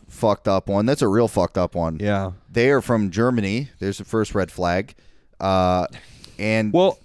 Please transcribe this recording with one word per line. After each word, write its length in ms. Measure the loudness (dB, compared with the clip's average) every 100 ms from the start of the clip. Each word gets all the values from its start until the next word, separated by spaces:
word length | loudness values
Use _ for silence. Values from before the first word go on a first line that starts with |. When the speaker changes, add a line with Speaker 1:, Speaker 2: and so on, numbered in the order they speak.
| -18
Speaker 1:
fucked 400 | -2 0 0 0
up 220 | 0 0
one. 160 | 0 0
That's 160 | 2
a 60 | 2
real 180 | 2 2
fucked 300 | 2 0 0
up 180 | -2 -2
one. 220 | -4 -4
Speaker 2:
Yeah. 320 | -2 -2 -4 -10 _
Speaker 1:
They 180 | 0 2
are 100 | 2
from 300 | 2 0 0
Germany. 580 | 0 0 0 0 -4 -6 -6
There's 180 | -6 -6
the 80 | -4
first 280 | -2 -2
red 160 | -2 -4
flag. 440 | -2 -2 -2 -4 -12 -20 -20 _ _
Uh, 480 | -2 2 2 0 -2 -8 -20 -20 -20 -6
and 320 | -2 0 2
Speaker 2:
Well, 260 | 2 2 0